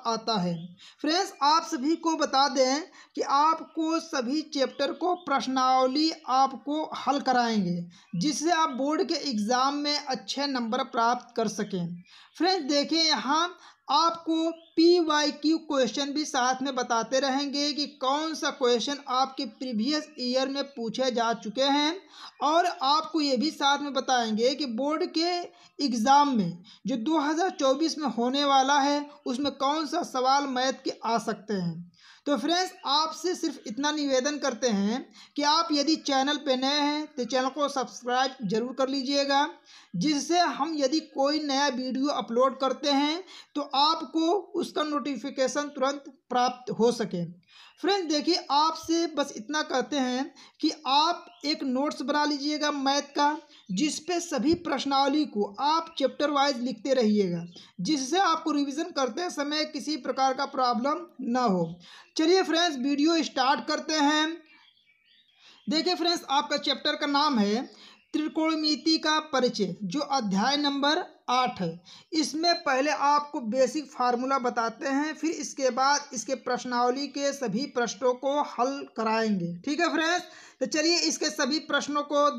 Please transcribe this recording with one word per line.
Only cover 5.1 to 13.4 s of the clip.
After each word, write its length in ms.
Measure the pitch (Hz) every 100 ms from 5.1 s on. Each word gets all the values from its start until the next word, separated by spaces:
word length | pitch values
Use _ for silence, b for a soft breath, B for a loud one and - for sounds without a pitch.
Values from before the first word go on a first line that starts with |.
| 359
प्रश्नावली 920 | 359 262 233 262 254 262 262 269 320 320 -
आपको 540 | 262 269 262 - 302 - 214
हल 220 | - 277
कराएंगे, 580 | 240 247 240 220 175 175 - B B 170
जिससे 340 | 285 - 311
आप 180 | 330 320
बोर्ड 320 | 247 277 320
के 260 | 262 330 294
एग्जाम 460 | 214 208 247 269 294
में 200 | 294 294
अच्छे 500 | - 254 - - 285
नंबर 360 | 262 226 254 254
प्राप्त 500 | 240 226 233 - -
कर 120 | 214
सकें। 540 | 220 202 185 170 175 B B B -
फ्रेंड्स, 280 | 339 381 277
देखिए 380 | 285 277 320
यहाँ 540 | 320 262 226 311